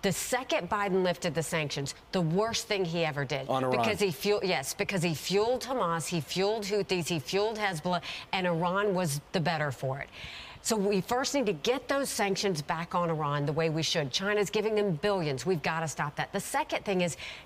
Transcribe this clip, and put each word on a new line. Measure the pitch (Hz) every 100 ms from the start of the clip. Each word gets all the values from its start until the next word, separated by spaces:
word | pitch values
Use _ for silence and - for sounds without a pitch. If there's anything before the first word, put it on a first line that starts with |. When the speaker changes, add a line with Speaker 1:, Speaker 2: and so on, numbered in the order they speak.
Speaker 1:
the | 202
second | 160 - 247 254 320 175
Biden | 208 202 185
lifted | 180 175 180
the | 151
sanctions, | 160 170 151 - 139 - -
the | 190
worst | 170 170 220 220 -
thing | 202
he | 180 170 160
ever | 143
did. | 135 139 135
Speaker 2:
On | 131
Iran. | 131 127
Speaker 1:
Because | 165 202
he | 202
fuel-, | 170 196 202
yes, | 196 170 135
because | - 202 196
he | 170
fueled | 147 - 190 220 247
Hamas, | 240 254 180 170 156
he | 175
fueled | 135 175 196 226
Houthis, | 202 208 196 185 160
he | 170
fueled | - 190 214 220
Hezbollah, | 208 170 180 175 - - -
and | 196 180
Iran | 165 175 190 208
was | 185 180 143 -
the | 190
better | 165 160 151
for | 123 135 135
it. | - - - - - - -
So | 220
we | 196 202
first | - 247 262 285
need | 226
to |
get | 160 175 262 277
those | 277 269
sanctions | - 202 190 208 165
back | 143 165 165 185
on | 170
Iran | 160 151 147 143
the |
way | 147 165
we | 156
should. | 156 180 143
China's | - 196 208 202
giving | - 220 302
them | 208
billions. | 156 208 196 156 131 -
We've | 180
gotta | 180 165 160
stop | - 147 -
that. | 147
The | 196
second | - 277 302 302 -
thing | 185
is | 175 - - -